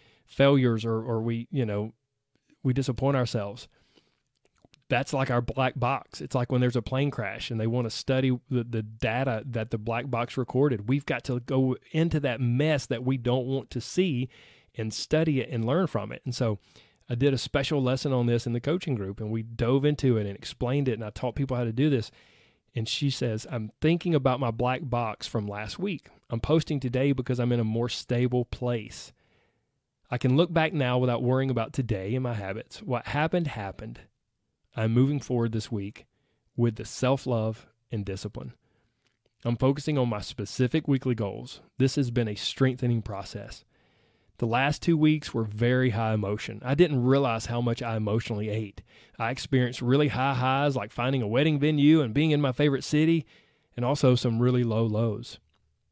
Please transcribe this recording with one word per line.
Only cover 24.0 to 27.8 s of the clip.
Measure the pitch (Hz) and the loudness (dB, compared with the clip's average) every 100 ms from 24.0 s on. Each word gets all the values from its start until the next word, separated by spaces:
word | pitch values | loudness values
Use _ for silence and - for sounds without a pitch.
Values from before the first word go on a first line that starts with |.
| 180 | 2
about | 156 131 127 | 2 2 0
my | 123 | -2
black | 117 123 127 | 0 0 -2
box | 147 120 113 104 - | -2 -2 -2 -6 -6
from | 117 104 | -4 -4
last | 101 107 - | -6 -8 -6
week. | 196 165 - _ - | -6 -6 -10 _ -8
I'm | 117 | -6
posting | - 160 - 147 | 0 0 2 -2
today | 127 123 143 | -2 0 2
because | 131 123 127 | 0 0 0
I'm | 120 | 2
in | 120 | 2
a | 110 | 2
more | 113 | 0